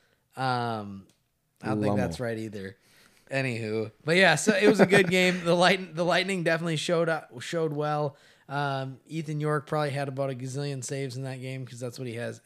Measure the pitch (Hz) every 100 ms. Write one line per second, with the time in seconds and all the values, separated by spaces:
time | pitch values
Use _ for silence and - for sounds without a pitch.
0 | _ _ _ - 131 123 117 110 104 98
1 | 98 _ _ _ _ _ - 107 104 104
2 | 123 82 117 113 110 101 95 - _ _
3 | _ _ - 135 131 113 110 110 110 _
4 | 147 175 185 151 - 196 208 208 175 202
5 | 180 185 180 180 170 175 180 190 185 156
6 | 175 175 185 190 165 165 170 156 - 170
7 | 165 156 - 120 - 170 160 147 147 151
8 | 147 - _ _ - 143 143 135 135 131
9 | - 156 151 151 151 151 135 156 147 139
10 | 139 131 139 127 131 131 143 135 123 135
11 | 139 123 135 131 131 131 127 117 123 117
12 | 127 113 117 113